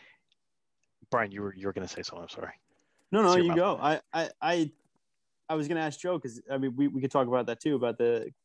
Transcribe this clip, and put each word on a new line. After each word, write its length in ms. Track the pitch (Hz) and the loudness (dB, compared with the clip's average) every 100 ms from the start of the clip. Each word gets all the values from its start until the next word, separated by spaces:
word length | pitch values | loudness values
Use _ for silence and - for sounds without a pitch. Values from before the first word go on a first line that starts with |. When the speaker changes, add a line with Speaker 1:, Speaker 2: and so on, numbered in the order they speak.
| - _ _ _ _ _ _ _ _ _ - | -20 _ _ _ _ _ _ _ _ _ -2
Speaker 1:
Brian, 200 | 123 107 | -2 0
you 100 | 98 | -4
were, 120 | 101 | -8
you 140 | 95 98 | -6 -6
were 60 | |
gonna 140 | 95 90 | -6 -6
say 160 | - | -10
something. 200 | - - | -12 -12
I'm 60 | 85 | -14
sorry. 240 | - - - _ _ _ _ _ | -12 -14 -14 _ _ _ _ _
Speaker 2:
No, 100 | 202 | 4
no, 60 | 196 | 6
Speaker 1:
It's 80 | 180 | 6
your 60 | 170 | 6
Speaker 2:
you 40 | |
Speaker 1:
mouth. 80 | 170 | 4
Speaker 2:
go. 200 | 190 160 | 2 2
I, 200 | 143 156 - | 0 0 -2
I, 160 | 160 160 - | -4 -4 -4
I, 300 | 160 175 151 - _ _ _ _ _ _ - | 0 2 0 -4 _ _ _ _ _ _ -6
I 60 | 160 | -4
was 120 | 147 | -2
gonna 140 | 165 | -2
ask 180 | 156 139 | -4 -4
Joe, 180 | 180 175 | -4 -4
'cause, 220 | 131 117 - | -6 -12 -8
I 80 | 135 | -4
mean, 160 | 135 123 | -2 0
we, 100 | 143 | 0
we 140 | 131 | 0
could 100 | 135 | 0
talk 160 | 143 123 | 0 2
about 200 | 127 117 | 2 0
that 120 | 117 | -2
too, 140 | 156 139 | 0 0
about 220 | 120 113 | 0 2
the 340 | 117 117 110 - | 2 2 -2 -12